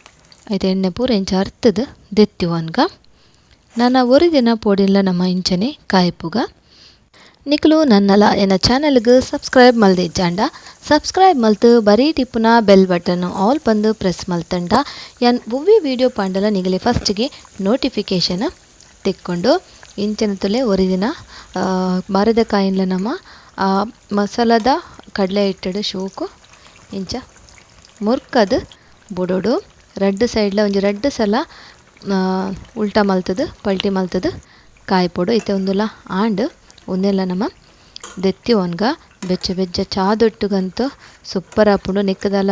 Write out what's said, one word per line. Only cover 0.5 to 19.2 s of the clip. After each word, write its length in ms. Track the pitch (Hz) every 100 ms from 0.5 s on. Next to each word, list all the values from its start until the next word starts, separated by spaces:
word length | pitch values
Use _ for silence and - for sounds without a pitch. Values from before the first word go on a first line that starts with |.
ಐತೆ 160 | 196 190
ಎಣ್ಣೆ 200 | 190 190
ಪೂರ 200 | 175 254
ಎಂಚ 240 | 214 190 185
ಅರ್ತದು 500 | 196 - 240 185 277 - - 196
ದೆತ್ತಿವನ್ಗ. 640 | 214 - 175 170 160 170 330 - _ _ _ _ _ _ _ 233
ನನ್ನ 180 | 247 254
ஒரு 300 | 247 269 339
ದಿನ 160 | 302 233
ಪೋಡಿಲ್ಲ 420 | 226 220 196 196 196
ನಮ್ಮ 220 | 190 175
ಇಂಚನೆ 540 | 180 180 180 180 240 302 -
ಕಾಯ್ಪುಗ. 500 | 190 175 170 165 202 370 - _ _ - _ _ _ - _ 285
ನಿಕ್ಲು 380 | 294 311 311
ನನ್ನಲ 380 | 302 202 202 202 208 202
ಎನ್ನ 160 | 196 190
ಚಾನೆಲ್‌ಗ್ 680 | - 254 302 262 220 247
ಸಬ್ಸ್ಕ್ರೈಬ್ 560 | 254 285 - 262 247 233
ಮಲ್ದೆ 260 | 196 180
ಇಜ್ಜಾಂಡ. 360 | 175 170 180 175 269 - - - -
ಸಬ್ಸ್ಕ್ರೈಬ್ 540 | 302 - - 381 294
ಮಲ್ತು 380 | 220 208 233 240
ಬರೀ 320 | 208 214 285
ಟಿಪ್ಪುನ 340 | 320 247 233 226 233
ಬೆಲ್ 260 | 208 196 185
ಬಟನ್ 380 | 175 170 180
ಆಲ್ 360 | 180 - 196 302
ಪಂದು 340 | - 214 214
ಪ್ರೆಸ್ 360 | 214 190 170 -
ಮಲ್ತಂಡ. 420 | 170 165 180 175 233 294 - - -
ಯಾನ್ 180 | 240 240 -
ಒವ್ವೆ 260 | 254 339 440
ವಿಡಿಯೋ 300 | 302 247 254
ಪಾಂಡಲ 360 | 247 190 190 208
ನಿಗಲೆ 280 | 196 185 185
ಫಸ್ಟ್‌ಗೆ 520 | 240 240 - 196 262 - - -
ನೋಟಿಫಿಕೇಷನ್ 880 | 190 262 269 - 196 185 - 180 277 - - - - -
ತೆಕ್ಕೊಂಡು 580 | 196 185